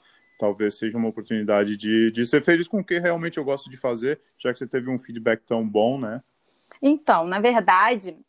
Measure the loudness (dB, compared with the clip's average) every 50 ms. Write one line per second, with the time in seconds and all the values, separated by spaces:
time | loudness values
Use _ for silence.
0 | _ _ _ _ _ _ _ _ -2 -2 -2 0 -2 -4 -2 -4 -8 -6 -4 -2
1 | -4 -4 -4 -8 -8 -6 -6 -4 0 2 2 2 2 0 -2 -4 -2 0 2 2
2 | 2 2 2 -2 -2 2 0 2 4 4 2 2 0 -2 -4 -6 -4 -2 -4 -2
3 | 0 -2 -2 -2 -4 -6 -6 -6 -4 -4 -4 -6 -6 -16 -14 -6 -4 -4 -4 -2
4 | -4 -4 -4 -6 _ _ _ _ -6 -6 -6 -6 -8 -6 -4 -4 -4 -4 -6 -6
5 | -8 -10 -14 -2 0 0 0 0 _ _ -2 -2 -2 0 2 2 2 2 0 -2
6 | -6 -8 -8 -10 -14 _ _ _ _ _ _ _ _ _ -10 _ 2 2 2 2
7 | 2 2 2 4 2 0 0 2 2 4 2 4 4 6 6 6 6 4 2 -2
8 | -4 -12 -16 -16 _